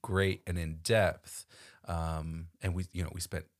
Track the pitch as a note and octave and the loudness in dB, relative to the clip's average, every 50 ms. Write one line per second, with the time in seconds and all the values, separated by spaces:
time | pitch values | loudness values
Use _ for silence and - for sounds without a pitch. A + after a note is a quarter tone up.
0 | - - F#2+ F#2+ G2 F#2+ F#2 - - - F2 F2 E2 D#2+ D#2+ D#2+ E2+ - A2+ A2 | -6 0 2 4 4 4 2 -2 -4 -4 -4 -2 -2 -4 -4 -4 2 4 6 6
1 | G2 E2+ - - - - - - - _ - - - - - _ - - F2 E2 | 6 4 2 0 -8 -16 -16 -16 -18 _ -20 -20 -20 -20 -20 _ -8 -4 -4 -2
2 | E2 D#2+ D#2+ D#2+ D#2 E2 D#2+ E2 E2 E2+ - _ - F#2+ F2 F2+ F2+ - - F2+ | -2 -2 -2 -4 -4 -6 -6 -8 -8 -10 -10 _ -4 -2 -2 -2 -4 -4 -4 -4
3 | F2 D2 - F2 E2 - - D#2+ - - _ | -4 -4 -4 -8 -8 -6 -6 -8 -8 -10 _